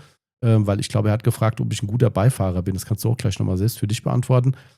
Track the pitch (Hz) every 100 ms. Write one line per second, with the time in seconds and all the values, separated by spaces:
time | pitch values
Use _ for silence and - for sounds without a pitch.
0 | - _ _ - 117 110 101 101 - 110
1 | 107 107 117 - 110 - 117 107 101 107
2 | 110 95 120 - 95 90 92 95 - 107
3 | 113 110 98 95 104 92 110 - 104 113
4 | - 123 - 127 127 - -